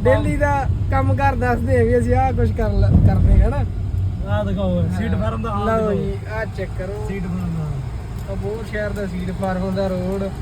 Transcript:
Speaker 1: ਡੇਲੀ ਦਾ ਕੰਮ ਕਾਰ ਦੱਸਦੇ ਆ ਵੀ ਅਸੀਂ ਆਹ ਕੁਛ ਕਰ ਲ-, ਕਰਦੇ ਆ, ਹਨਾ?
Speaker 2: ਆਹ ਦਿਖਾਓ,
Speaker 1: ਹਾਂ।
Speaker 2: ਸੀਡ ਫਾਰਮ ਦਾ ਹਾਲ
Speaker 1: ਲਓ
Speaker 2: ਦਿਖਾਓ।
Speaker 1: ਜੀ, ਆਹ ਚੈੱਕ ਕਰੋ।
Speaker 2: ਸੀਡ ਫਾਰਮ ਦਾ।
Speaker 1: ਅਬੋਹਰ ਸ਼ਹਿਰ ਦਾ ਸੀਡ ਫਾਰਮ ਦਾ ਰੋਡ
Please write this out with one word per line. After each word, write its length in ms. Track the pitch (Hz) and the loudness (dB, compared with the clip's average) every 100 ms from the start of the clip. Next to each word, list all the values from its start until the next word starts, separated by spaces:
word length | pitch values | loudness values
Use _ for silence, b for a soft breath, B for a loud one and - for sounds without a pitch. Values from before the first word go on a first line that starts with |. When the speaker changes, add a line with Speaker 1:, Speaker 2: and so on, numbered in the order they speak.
Speaker 1:
ਡੇਲੀ 320 | - 302 302 294 | 4 2 2 0
ਦਾ 320 | 285 277 254 - - | 2 0 0 -2 0
ਕੰਮ 240 | 269 269 | 0 2
ਕਾਰ 200 | 262 277 | 2 0
ਦੱਸਦੇ 460 | 254 247 233 240 254 | 0 0 0 2 2
ਆ 40 | |
ਵੀ 140 | 226 247 | 4 2
ਅਸੀਂ 160 | 233 | 2
ਆਹ 180 | 247 - | 2 2
ਕੁਛ 200 | 240 226 | 2 0
ਕਰ 160 | - 220 | 0 0
ਲ-, 380 | 202 196 190 190 | 2 6 6 6
ਕਰਦੇ 360 | 190 - 196 | 6 6 6
ਆ, 60 | - | 6
ਹਨਾ? 160 | - - - - - - - 190 | 2 -2 -4 -4 -2 -2 -4 -2
Speaker 2:
ਆਹ 160 | 208 | 0
ਦਿਖਾਓ, 380 | 202 190 190 175 | 0 0 0 0
Speaker 1:
ਹਾਂ। 160 | 165 180 | 0 0
Speaker 2:
ਸੀਡ 160 | 220 | 0
ਫਾਰਮ 280 | 208 220 220 | 0 -2 -2
ਦਾ 80 | 226 | -4
ਹਾਲ 160 | 202 214 | -2 0
Speaker 1:
ਲਓ 100 | 220 | 2
Speaker 2:
ਦਿਖਾਓ। 160 | 214 | 0
Speaker 1:
ਜੀ, 200 | 196 196 - - 220 | 0 -2 -6 -6 -6
ਆਹ 80 | 220 - | -6 -6
ਚੈੱਕ 140 | 180 - | -6 -6
ਕਰੋ। 260 | 185 208 214 | -6 -6 -6
Speaker 2:
ਸੀਡ 140 | 196 | -6
ਫਾਰਮ 320 | 175 180 175 160 | -4 -4 -4 -4
ਦਾ। 760 | 151 143 131 - - - - | -4 -4 -6 -8 -8 -8 -8
Speaker 1:
ਅਬੋਹਰ 320 | 196 196 220 220 | -6 -6 -6 -6
ਸ਼ਹਿਰ 200 | 214 208 | -4 -4
ਦਾ 160 | 202 196 | -4 -6
ਸੀਡ 240 | 180 180 | -4 -6
ਫਾਰਮ 440 | 185 190 180 190 | -4 -4 -2 -2
ਦਾ 120 | 190 190 | -2 -2
ਰੋਡ 440 | 180 180 196 190 - | -2 -2 -4 -4 -6